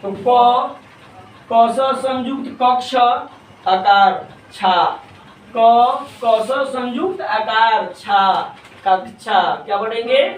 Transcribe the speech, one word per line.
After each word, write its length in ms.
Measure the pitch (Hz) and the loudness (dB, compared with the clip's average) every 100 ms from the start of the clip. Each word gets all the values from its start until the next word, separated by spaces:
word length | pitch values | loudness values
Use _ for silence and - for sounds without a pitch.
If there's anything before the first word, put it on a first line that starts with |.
तो 100 | 202 | -10
क, 640 | 202 226 247 240 247 - - - - - - - - - | -6 2 4 4 2 -2 -8 -20 -20 -20 -20 -20 -20 -2
क 200 | 226 233 | 2 2
स 300 | 233 269 247 | 2 -2 -2
संयुक्त 560 | 262 254 247 277 - - | -4 -4 -6 -8 -10 -2
कक्ष, 320 | 247 254 247 254 240 247 - - - - - | 0 0 -2 0 2 0 -6 -20 -20 -10 -2
आकार 600 | 185 196 196 196 185 - - - | 0 4 4 4 2 -10 -20 -20
छा। 480 | - 196 175 - - - - - - - 240 | -4 0 2 0 -4 -16 -20 -20 -20 -12 2
क, 20 | 226 233 247 - - - | 4 6 4 0 -8 -8
क 200 | 233 220 | 0 0
स 240 | 220 262 269 | 0 -4 -4
संयुक्त 480 | 254 247 247 370 370 | -6 -8 -6 -6 -6
आकार 720 | - 214 226 226 226 220 190 - | -6 -6 -4 0 2 0 -4 -12
छा, 360 | 220 202 196 185 - - - - - | -2 0 2 0 -4 -14 -20 -8 -2
कक्षा। 560 | 185 185 - - 254 180 | 0 -2 -16 -2 0 0
क्या 220 | - - 202 | -4 -4 -4
पढ़ेंगे? 480 | 220 226 233 262 571 | -4 -6 -2 0 0